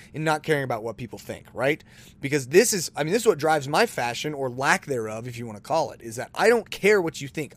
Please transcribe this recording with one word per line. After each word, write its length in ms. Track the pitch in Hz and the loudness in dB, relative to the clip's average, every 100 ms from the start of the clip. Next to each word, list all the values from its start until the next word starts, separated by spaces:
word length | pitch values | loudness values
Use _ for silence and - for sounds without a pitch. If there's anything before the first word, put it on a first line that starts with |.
| - | -12
in 100 | 147 | -4
not 180 | 156 156 | -2 0
caring 220 | 151 147 | 0 0
about 200 | 131 117 | 0 -4
what 120 | 113 107 | -6 -8
people 240 | 120 101 | -12 -12
think, 280 | - 98 - | -12 -12 -12
right? 300 | 95 135 156 - - - - | -2 0 0 -6 -20 -20 -10
Because 260 | 139 147 127 | -2 -2 4
this 240 | 170 240 | 6 6
is, 180 | 202 139 - | 2 -4 -4
I 80 | |
mean, 80 | 151 | 0
this 120 | 220 | 2
is 40 | 220 | 2
what 120 | 156 | 2
drives 280 | 156 156 135 | 2 0 2
my 180 | 156 226 | 2 2
fashion, 480 | - 120 117 151 | 0 -4 -4 -6
or 160 | 143 131 | -4 -6
lack 360 | 123 143 185 151 | 0 2 2 0
thereof, 420 | 127 110 110 123 | -4 -4 -8 -10
if 100 | 117 | -10
you 80 | 117 | -10
wanna 140 | 104 | -12
call 320 | - 160 123 | -2 0 0
it, 100 | 73 | -6
is 140 | 113 113 | -12 -10
that 140 | 113 | -8
I 140 | - 202 | 2 4
don't 240 | 240 190 | 4 0
care 300 | - 190 214 | 0 4 4
what 180 | 165 - | 2 -4
you 80 | 139 | -8
think. 280 | - 139 | -8 -8